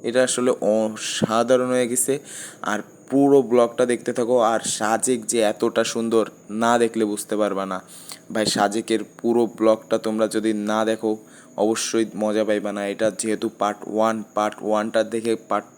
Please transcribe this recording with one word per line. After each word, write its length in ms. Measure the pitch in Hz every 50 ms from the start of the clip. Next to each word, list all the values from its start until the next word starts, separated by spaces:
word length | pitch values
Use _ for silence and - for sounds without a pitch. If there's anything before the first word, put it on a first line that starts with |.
এটা 220 | - 120 117 127 127
আসলে 260 | 123 - 123 123 127 - -
অসাধারণ 1040 | - 101 107 110 110 110 110 110 - - - - - - 110 117 120 117 131 123 127
হয়ে 220 | 127 127 127 123 113
গেছে। 300 | 123 127 - - 135 143 - - - - - - - -
আর 160 | - - 104 107 104 - - - - -
পুরো 320 | 131 139 139 139 139 139
ব্লগটা 440 | 127 110 120 123 120 117 - - 127
দেখতে 260 | 120 120 113 - -
থাকো। 260 | 117 127 120 113 127 120
আর 220 | 110 110 113 107
সাজেক 640 | - - - - 110 107 113 110 - 127 127 117 107
যে 140 | - 120 117
এতটা 440 | 107 104 107 - - 117 - 117 113
সুন্দর, 460 | 113 - 117 113 113 113 113 104 - - - - -
না 280 | 101 110 117 117 120 120
দেখলে 260 | 117 113 113 113 110
বুঝতে 320 | 104 104 101 - - 107
পারবা 300 | 104 107 101 95 95 98
না 160 | 95 92 92 - - - - - - - - - -
ভাই। 140 | - 113 107
সাজেকের 520 | 101 - 101 101 101 101 113 110 - 113 107 104 - - -
পুরো 280 | - 117 117 120 117
ব্লগটা 520 | 104 - - 110 113 110 110 - - 113 110
তোমরা 300 | - 110 110 110 113 104
যদি 240 | 101 110 104 110
না 320 | 107 104 104 107 107 110 110
দেখো, 320 | 110 113 110 - 110 107 107 - - - - - - -
অবশ্যই 500 | - 101 110 113 110 - - - 113 113 101 82
মজা 280 | 92 107 107 104 107 107
পাইবা 280 | 104 107 104 95 104
না। 140 | 101 104 101
এটা 240 | 101 101 98 110 107 98 -
যেহেতু 300 | - 110 107 104 113 110
পার্ট 300 | - - 101 104 101 - -
ওয়ান, 380 | - - 110 110 110 110 110 104 - -
পার্ট 220 | 104 104 107 - -
ওয়ানটা 420 | - 104 107 107 107 113 - 113 110
দেখে 320 | 104 110 117 110 117 113 110 - -
পার্ট 180 | 104 104 104 - -